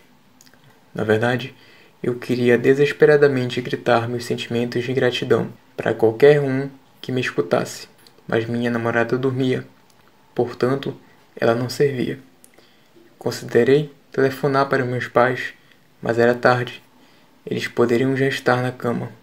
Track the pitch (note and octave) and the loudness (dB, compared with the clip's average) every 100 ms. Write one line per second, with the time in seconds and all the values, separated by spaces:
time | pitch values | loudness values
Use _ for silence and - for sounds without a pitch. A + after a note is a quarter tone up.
0 | _ _ _ _ _ _ _ _ _ - | _ _ _ _ _ _ _ _ _ -4
1 | G#2+ G#2+ A#2+ B2 C3 - - - _ _ | 0 2 2 -2 -6 -14 -20 -20 _ _
2 | - B2 - B2 A#2+ A#2 C3 C3+ D3 - | -6 -6 -4 0 4 4 4 4 2 4
3 | D3+ D3 C#3+ B2+ B2 B2+ B2+ C3+ - A#2 | 4 6 4 2 -2 -4 -6 -4 2 2
4 | A#2 A#2+ A#2 B2 - A#2 A#2+ B2 A#2+ B2+ | 0 -4 -6 -6 -4 -4 -2 -4 -4 0
5 | B2 B2 B2+ A#2 A#2 - _ - - A2 | 0 0 0 0 0 -8 _ -6 -4 0
6 | A2+ A2+ C#3+ D3 C#3 C3 C#3 - _ _ | 0 6 6 6 2 -2 -6 -10 _ _
7 | - B2+ B2 - - B2 - - - _ | -6 -4 -4 -4 -2 -2 -2 -8 -18 _
8 | - _ - A#2 A2+ A#2+ A#2+ A#2+ A#2 A#2 | -20 _ -4 -2 -2 -2 -2 -2 -2 0
9 | A#2 B2+ C3 B2+ C3 B2+ - _ _ _ | 0 0 -2 0 -2 -2 -6 _ _ _
10 | _ _ _ - A#2+ - B2 C#3+ C3+ - | _ _ _ -4 -4 -2 -2 -2 -6 -10
11 | - _ _ - A#2+ A2+ B2 - C#3+ B2+ | -16 _ _ -2 0 0 -2 0 0 0
12 | - C3 - _ - _ _ _ _ _ | -6 -6 -14 _ -20 _ _ _ _ _
13 | _ - B2 A2+ B2 A#2 B2 C#3+ D3+ - | _ -12 -8 -8 -2 2 4 2 0 -10
14 | _ - C3+ C3 D3 C3+ C#3 C3+ B2 B2 | _ -2 -2 0 -2 0 0 0 -2 -4
15 | - B2 B2 B2+ - - _ _ _ _ | -2 2 2 0 -8 -12 _ _ _ _
16 | - A2+ A#2+ A#2+ B2+ B2 B2 - _ _ | -4 2 2 4 2 0 -2 -10 _ _
17 | _ _ _ _ - - - - A#2 A#2 | _ _ _ _ -8 -8 -4 0 2 2
18 | C3 C3 C3+ C3 - B2 B2+ B2+ A#2+ B2 | 2 0 -2 -2 0 0 -2 -4 -4 -4
19 | B2 - | -6 -12